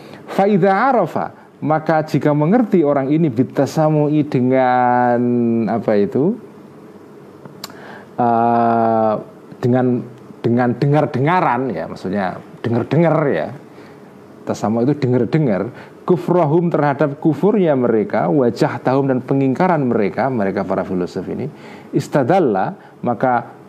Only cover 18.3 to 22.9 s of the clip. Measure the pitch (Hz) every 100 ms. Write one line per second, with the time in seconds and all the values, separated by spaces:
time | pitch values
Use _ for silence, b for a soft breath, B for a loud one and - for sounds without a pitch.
18.3 | 156 120 110 151 123 - 135 139 127 127
19.3 | 139 135 127 180 160 127 113 98 101 127
20.3 | 127 98 98 92 95 90 92 87 95 87
21.3 | 82 139 - B B B 165 - 156 127
22.3 | 190 143 95 120 196 B